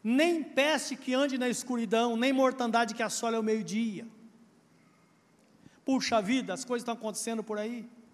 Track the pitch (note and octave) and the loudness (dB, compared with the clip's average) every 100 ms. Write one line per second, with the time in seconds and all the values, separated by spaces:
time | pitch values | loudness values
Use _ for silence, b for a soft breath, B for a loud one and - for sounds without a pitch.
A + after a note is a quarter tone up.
0 | G#3+ B3+ E4+ E4+ C4+ - C#4+ D4+ - - | 2 4 4 2 -2 0 2 2 -2 -8
1 | - B3+ C#4+ B3+ B3 A3+ - A#3+ A3+ A3+ | -2 0 2 0 -2 -2 -4 -4 2 2
2 | A#3+ A3+ B3+ C4+ C4 C4 A#3+ A#3 A#3 A3+ | 2 2 2 4 4 2 0 2 2 -2
3 | A3 - A#3 A3+ A3 A3 E3+ G#3+ A3+ F3+ | -4 -2 0 0 0 0 0 -2 -2 -4
4 | - - - - - _ _ _ _ _ | -12 -18 -20 -20 -20 _ _ _ _ _
5 | _ _ _ _ _ _ B B - C4 | _ _ _ _ _ _ B B 0 0
6 | - A#3 G3 B3+ F#3+ F3+ - A#3+ A#3+ A#3 | 2 2 2 0 0 -6 -4 -4 -4 -6
7 | G#3+ - - A3+ A3 G#3 G#3+ A#3+ G3+ - | -6 -6 -4 -4 -4 -6 -6 -8 -12 -20
8 | - | -20